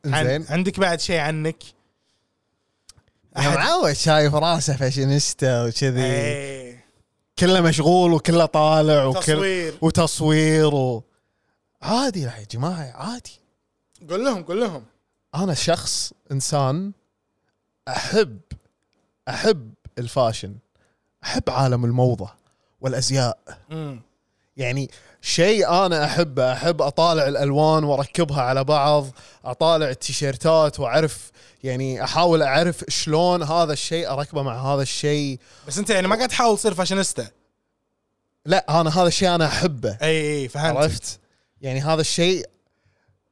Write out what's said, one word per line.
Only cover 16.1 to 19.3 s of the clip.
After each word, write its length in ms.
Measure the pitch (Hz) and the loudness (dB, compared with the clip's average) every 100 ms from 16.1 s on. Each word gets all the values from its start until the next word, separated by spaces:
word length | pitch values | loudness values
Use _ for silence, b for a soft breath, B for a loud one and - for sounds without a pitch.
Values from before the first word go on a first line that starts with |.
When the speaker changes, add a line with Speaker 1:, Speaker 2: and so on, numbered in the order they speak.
| - _ | -10 _
Speaker 2:
إنسان، 600 | 135 - 151 131 151 196 196 _ _ _ _ _ _ _ _ - | -6 -2 0 0 0 -4 -10 _ _ _ _ _ _ _ _ -8
أحب، 520 | - - 196 180 104 - - _ _ _ _ _ _ | -8 -2 0 0 -4 -16 -20 _ _ _ _ _ _
أحب 440 | - | -10